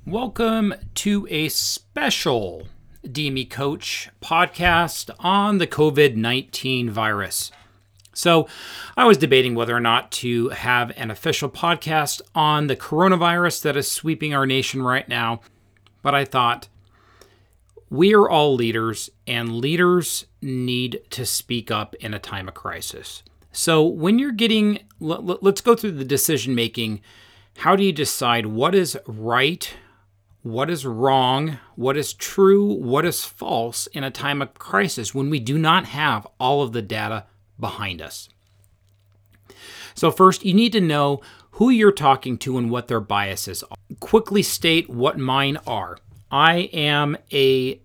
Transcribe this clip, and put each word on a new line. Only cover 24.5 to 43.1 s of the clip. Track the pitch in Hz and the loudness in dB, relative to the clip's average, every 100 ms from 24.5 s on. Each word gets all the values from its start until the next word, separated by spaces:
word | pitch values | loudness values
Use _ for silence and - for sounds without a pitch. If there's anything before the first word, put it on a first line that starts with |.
| 220 208 208 - _ | 2 2 -2 -8 _
l-, | 156 170 160 | -6 -6 -4
l-, | 180 | 0
let's | 190 196 | 2 2
go | - | 4
through | 233 214 | 2 2
the | 156 | -6
decision | 131 135 - 151 113 | -2 -2 0 -2 0
making. | 123 117 - 113 104 _ - - _ _ - | -2 -2 -2 -6 -6 _ -20 -20 _ _ -4
How | 156 | 2
do | 196 | 4
you | 196 | 4
decide | 151 143 - 127 120 107 | 2 -2 -2 0 0 0
what | 110 147 | 0 2
is | 196 175 - - | 2 0 -6 -12
right, | 110 110 120 139 170 - - _ _ _ _ _ _ | -10 -2 2 2 0 -10 -14 _ _ _ _ _ _
what | - 113 143 | -8 -4 -2
is | 170 | -4
wrong, | 135 113 135 135 127 131 156 139 - | -6 0 2 4 4 2 -2 -8 -14
what | - 123 143 | -6 -2 -2
is | 143 | -4
true, | - - - 196 196 202 | -8 -10 4 6 6 4
what | 202 123 135 165 | 0 0 0 0
is | - | -2
false | - - - 131 117 117 - | -8 -10 -6 -4 -4 -6 -8
in | 156 | -8
a | 135 | -10
time | - 143 143 | -6 -4 -4
of | 135 | -6
crisis | _ - 196 196 - 110 | _ -4 0 0 -2 -6
when | 135 139 | -4 -2
we | 151 | -2
do | 113 147 | -2 0
not | 160 175 - | 4 4 2
have | 139 151 113 104 _ | -2 -2 -2 -6 _
all | 127 143 | 2 2
of | 139 | 0
the | 117 | -4
data | 104 110 107 110 - _ _ _ | -6 -6 -4 -6 -10 _ _ _
behind | 113 - 101 87 | -10 -6 -8 -8
us? | 76 - - _ _ _ _ _ _ _ _ _ _ _ _ - - - - | -12 -16 -20 _ _ _ _ _ _ _ _ _ _ _ _ -20 -20 -20 -18
So | - 165 | 0 0
first, | - 190 - | 6 6 6
you | 196 | 2
need | 185 233 | 4 4
to | 226 | 4
know | 175 147 143 143 - - _ | 2 2 0 -2 -8 -20 _
who | - 233 | 2 4
you're | 247 208 | 6 6
talking | 202 151 131 131 117 | 6 4 2 0 -6
to | - 127 | -4 -2
and | 117 | -2
what | 120 120 | -2 -2
their | 117 | -4
biases | 104 | 0